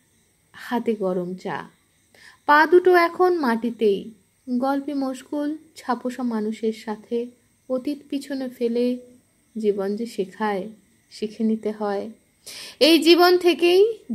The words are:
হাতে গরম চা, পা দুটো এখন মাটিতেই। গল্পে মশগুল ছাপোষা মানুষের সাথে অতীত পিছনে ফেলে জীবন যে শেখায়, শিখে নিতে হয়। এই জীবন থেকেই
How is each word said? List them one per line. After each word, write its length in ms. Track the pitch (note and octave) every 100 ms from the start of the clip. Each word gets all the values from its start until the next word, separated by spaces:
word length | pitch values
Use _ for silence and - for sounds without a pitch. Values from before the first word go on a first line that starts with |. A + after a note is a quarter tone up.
| _ _ _ _ _
হাতে 400 | - - A#3+ A#3
গরম 360 | G#3+ F#3+ F#3 F3+ F#3
চা, 220 | F#3+ C#3+ E2+ _ _ _ _ _ - _ -
পা 120 | D4 D#4+
দুটো 260 | F4+ F4+ F4+
এখন 360 | E4+ E4+ F#4 F4
মাটিতেই। 640 | B3+ A3+ A#3+ A#3+ G#3+ F#3+ A3 - _ _ -
গল্পে 460 | B3 C4+ C#4 C#4
মশগুল 560 | C#4+ C4 C4 - D4 D4 D#4 _ -
ছাপোষা 480 | - A#3+ B3+ B3
মানুষের 520 | B3 A3 G#3+ A3 A3+ A3
সাথে 400 | - G#3 - A#3 A#3+ - _ _ -
অতীত 300 | B3+ C4+ C#4+ -
পিছনে 400 | C#4 C#4+ C4+ C4
ফেলে 360 | B3 A#3 A#3 B3 B3 - _ _ _ _ G#3+
জীবন 340 | G#3 G3+ G3 G#3
যে 100 | A#3
শেখায়, 580 | - F#3 - G#3+ G3 G#3+ - _ _ _
শিখে 320 | - G#3+ -
নিতে 280 | A3 A3 G#3+
হয়। 320 | G#3+ G#3 G3+ A3 - _ _ - - - -
এই 160 | D4 E4
জীবন 320 | D#4 E4+ F4+ F4+
থেকেই 440 | F4 C4+ F4 F#4 A4 A4 -